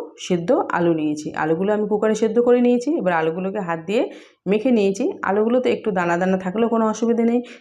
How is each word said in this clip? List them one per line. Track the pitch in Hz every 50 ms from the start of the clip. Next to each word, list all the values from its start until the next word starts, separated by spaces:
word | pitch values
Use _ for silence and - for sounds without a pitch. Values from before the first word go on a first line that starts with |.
| 480 - - -
সেদ্ধ | - - 185 170 165 175 269 339 - -
আলু | - 175 175 170 165
নিয়েছি। | 156 151 151 151 151 - - -
আলুগুলো | - 156 156 165 170 190 208
আমি | 214 208 214 190
কুকারে | 208 196 214 220 220
সেদ্ধ | 214 233 214 202 240
করে | 240 247 240 247
নিয়েছি। | 240 247 247 240 240 285 320 294
এবার | 190 180
আলুগুলোকে | 175 160 160 160 165 185 185 190 196 214
হাত | 185 170 170 165 160
দিয়ে | 175 202 247 - - - - - - _ _ -
মেখে | 180 202 220 - 262
নিয়েছি। | 240 220 196 196 196 - - 392 - -
আলুগুলোতে | - 190 196 214 214 226 240 254 247 240
একটু | 214 - - 214
দানা | 185 180 175 170 170
দানা | 175 185 185 190 185
থাকলেও | 185 185 180 220 233 226
কোনো | 226 226 226
অসুবিধে | 214 214 - 233 226 233 226 226
নেই। | 233 233 247 240 - - -